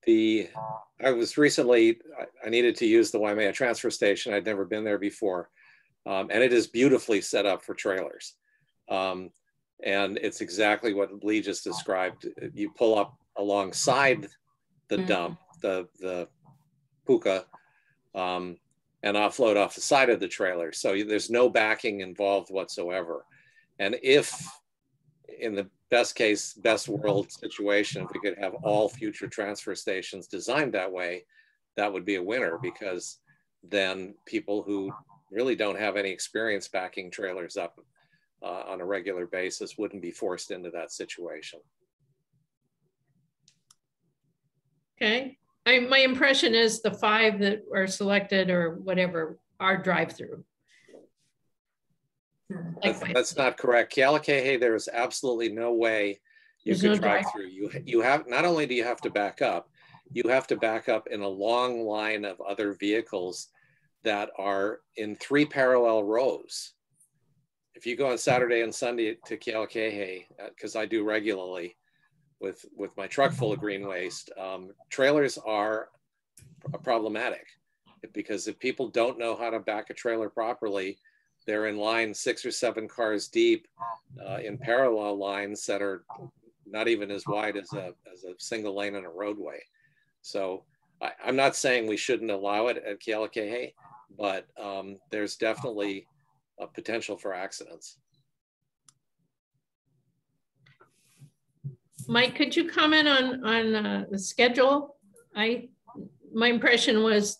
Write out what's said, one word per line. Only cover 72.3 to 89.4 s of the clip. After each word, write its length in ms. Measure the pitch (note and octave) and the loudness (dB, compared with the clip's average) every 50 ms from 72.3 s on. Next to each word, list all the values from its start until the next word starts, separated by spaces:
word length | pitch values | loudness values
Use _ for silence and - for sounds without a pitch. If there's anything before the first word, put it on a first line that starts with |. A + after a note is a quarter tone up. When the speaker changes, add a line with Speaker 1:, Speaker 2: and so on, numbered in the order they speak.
| _ _ | _ _
Speaker 1:
with, 240 | - G2 F#2+ - - - - | -8 -8 -8 -10 -18 -20 -12
with 220 | - G2+ F2+ _ | -10 -10 -10 _
my 100 | - G2 | -10 -10
truck 260 | F#2 - - C#3 C3+ - | -8 0 2 2 2 2
full 200 | - C3 G#2+ G#2+ | 0 0 0 0
of 80 | - | -2
green 260 | - G#2+ G2+ F#2+ G2+ | -2 -4 -4 -4 -6
waste, 440 | G2 F#2+ F2+ F2+ F2+ E2+ - - - - - | -6 -6 -4 -6 -6 -8 -10 -16 -16 -14 -12
um, 340 | F#2+ F#2+ F#2+ F#2 F#2 F#2 G2+ _ - _ | -10 -10 -10 -10 -12 -16 -20 _ -18 _
trailers 500 | - - C3+ C3+ D3 D3+ C#3+ C3 - - | -2 2 2 4 4 4 2 2 0 -4
are 520 | - A2 G#2+ G#2 G#2 A2 A2 G#2+ - - _ _ _ _ _ _ _ _ _ - | -6 -2 0 0 0 0 0 -2 -4 -8 _ _ _ _ _ _ _ _ _ -20
p-, 400 | - - - _ _ - - - - | -20 -20 -20 _ _ -12 -12 -8 -2
problematic 640 | - A#2+ A2+ G#2+ A2 G#2 G#2+ A#2+ B2 F#2+ - - - _ _ _ _ _ _ _ _ _ _ - - _ | 0 0 0 0 -2 -4 -2 -4 -4 -4 -6 -12 -20 _ _ _ _ _ _ _ _ _ _ -20 -12 _
because 360 | G#2+ F#2+ - G#2+ F#2+ - A2 | -10 -8 -6 -6 -6 -6 -8
if 100 | - _ | -10 _
people 300 | - B2+ B2 - C3 A2 | -4 -4 -2 -2 -6 -4
don't 300 | - B2 A#2 B2 B2+ A2+ | 0 0 0 0 0 -4
know 180 | A#2+ A#2 A2 | -4 -4 -4
how 140 | G2 A#2 A#2 | -4 -4 -4
to 100 | A2+ A2 | -4 -4
back 300 | G2 - G#2+ G#2+ A2 - | -4 -4 -4 -4 -6 -10
a 40 | - | -14
trailer 360 | - - B2 A2+ A2+ A2 G#2 | -6 -4 -2 -2 -2 -2 -4
properly, 680 | _ - A2+ A2+ A#2+ - - A2 G2 G2+ F#2+ F#2+ F#2+ _ _ _ _ _ _ _ _ _ _ | _ -4 -4 -4 -4 -4 -6 -4 -4 -2 -4 -4 -8 _ _ _ _ _ _ _ _ _ _
they're 200 | - G#2+ G#2+ G#2+ | -4 -2 -2 0
in 100 | A2 G#2 | -2 -2
line 360 | G#2 G#2 A2 A2+ A2+ A2+ A2 G2+ | -2 0 0 2 2 0 -2 -2
six 300 | - - C3 A#2+ - - | -4 -2 -2 -2 -2 -4
or 60 | B2+ | -6
seven 380 | A2+ - - A#2 G#2 - A2 G#2+ | -4 0 -2 0 -2 -2 -8 -8
cars 400 | - - A#2 G#2+ G#2+ G2+ - - | -4 -2 -2 0 0 -2 -4 -2
deep, 380 | - A2+ A#2 A#2 A2+ A2+ _ _ _ _ - - - - _ _ - B2+ G2 | 2 4 6 6 6 4 _ _ _ _ -10 -10 -10 -12 _ _ -20 -16 -12
uh, 120 | G2 F#2+ A2 - | -10 -8 -8 -8
in 160 | G#2+ G#2 - | -8 -10 -8
parallel 580 | - A2+ A#2 B2 C3+ B2+ A2+ G#2+ G#2 G#2 G2+ | -2 0 2 4 4 4 2 2 0 -2 -4
lines 480 | G2+ G2 G2 G2 G2 G2+ G2 G#2+ G2+ - | -2 -4 -4 -4 -4 -4 -6 -8 -10 -4
that 160 | - G2+ G2 G2+ | -4 -2 -2 -2
are 220 | G2+ F#2+ F2+ _ _ G2 F2+ - - _ _ _ _ _ _ _ | -4 -4 -6 _ _ -18 -16 -16 -18 _ _ _ _ _ _ _
not 220 | G#2+ G2 G#2+ A2 A#2 | -10 -4 -2 2 2
even 220 | A#2 G#2 G2+ G2 | 2 0 0 -4
as 160 | G2+ G2 - | -6 -8 -6
wide 300 | - G2+ G#2 G#2+ G#2+ G2+ | -4 -4 -2 -2 -2 -4
as 160 | G2+ F#2+ - - | -6 -8 -8 -10
a, 220 | G#2 F#2 F2+ F2 _ _ - F#2 | -10 -10 -10 -14 _ _ -20 -20
as 120 | F2+ F#2 | -18 -16
a 100 | F2+ F2+ _ | -18 -16 _
single 380 | - - A#2 A2+ G#2 G#2 G2 | -10 -8 -8 -6 -6 -6 -6
lane 180 | G2+ G2+ G2+ G2+ | -4 -4 -4 -6
on 100 | G2+ F#2 | -8 -10
a 60 | F2 | -12
roadway. 500 | E2 F2+ G2+ G#2 G#2 G2+ | -10 -6 -6 -6 -6 -6